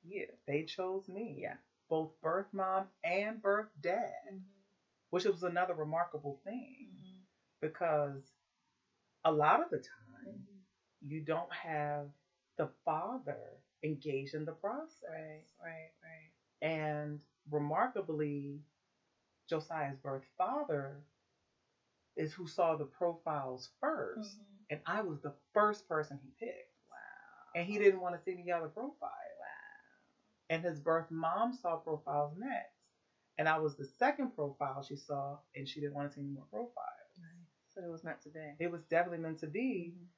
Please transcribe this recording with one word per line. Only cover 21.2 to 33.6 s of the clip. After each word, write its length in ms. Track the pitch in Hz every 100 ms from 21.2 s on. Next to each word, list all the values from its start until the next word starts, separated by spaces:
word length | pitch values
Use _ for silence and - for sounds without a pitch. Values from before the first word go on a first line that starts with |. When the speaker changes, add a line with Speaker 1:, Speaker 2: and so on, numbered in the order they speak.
| _ _ _ _ _ _ _ _ _ -
Speaker 2:
is 160 | 156
who 140 | 151 170
saw 300 | - 170 156
the 80 |
profiles 840 | 143 - 262 - - 151 135 127 - _
first, 560 | 277 311 95 92 208 196
Speaker 1:
Mm-hmm. 260 | - - -
Speaker 2:
and 100 | 151 -
I 140 | 196
was 180 | 202 147
the 120 | 151 - _
first 340 | - 208 208 -
person 300 | 160 151 143
he 80 | 131 -
picked. 360 | 226 - - _ _
Speaker 1:
Wow. 680 | - - 50 - - - 170
Speaker 2:
And 60 | 175
he 120 | 208
didn't 220 | 202 190
wanna 200 | 180 170
see 80 | -
any 180 | 180 175
other 160 | 175 156
profile. 400 | 180 262 - - - - -
Speaker 1:
Wow. 60 | - - - - - _ _ _ _ _ _
Speaker 2:
And 140 | 165
his 160 | 175 151
birth 300 | 151 165 160
mom 420 | 160 165 185 240
saw 220 | 254 175 165
profiles 580 | 165 151 156 147 147 160
next, 400 | 254 254 - _ _ _ _ _ _ -
and 100 | 156
I 100 |
was 180 | 160